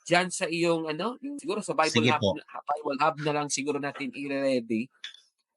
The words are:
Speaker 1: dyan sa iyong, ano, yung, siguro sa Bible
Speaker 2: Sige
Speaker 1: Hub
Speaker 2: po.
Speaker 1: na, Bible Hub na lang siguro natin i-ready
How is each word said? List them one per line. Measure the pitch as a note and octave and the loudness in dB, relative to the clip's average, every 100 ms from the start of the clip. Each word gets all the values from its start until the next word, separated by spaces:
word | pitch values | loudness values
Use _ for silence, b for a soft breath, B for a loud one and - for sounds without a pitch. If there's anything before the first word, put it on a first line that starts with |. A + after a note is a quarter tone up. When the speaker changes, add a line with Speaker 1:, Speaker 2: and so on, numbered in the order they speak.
Speaker 1:
dyan | - E3+ F#3 | 2 2 2
sa | - F3+ | -2 -2
iyong, | E3+ E3+ E3 D#3+ | 0 2 2 0
ano, | D#3 G3+ B3+ | -2 -4 -4
yung, | C4+ C#4+ | -10 -8
siguro | C4+ G#3+ | -6 -6
sa | G3 D3+ | -2 2
Bible | D#3 | 4
Speaker 2:
Sige | B2 D3 | 4 4
Speaker 1:
Hub | D3+ | 4
Speaker 2:
po. | - | 2
Speaker 1:
na, | D3+ | 0
Bible | - - - D3 D3+ C3+ | -6 -12 -6 -4 -2 2
Hub | D#3 D3 | 2 2
na | D3+ | 0
lang | D3 D3 | 0 -2
siguro | C#3 C#3 C#3 | -4 -2 -2
natin | C#3+ - C#3 | -4 -6 -8
i-ready | - C#3+ C#3 C#3 C3 A#2 A2+ B2+ B B B B _ _ | -8 -6 -2 2 2 2 -2 -2 B B B B _ _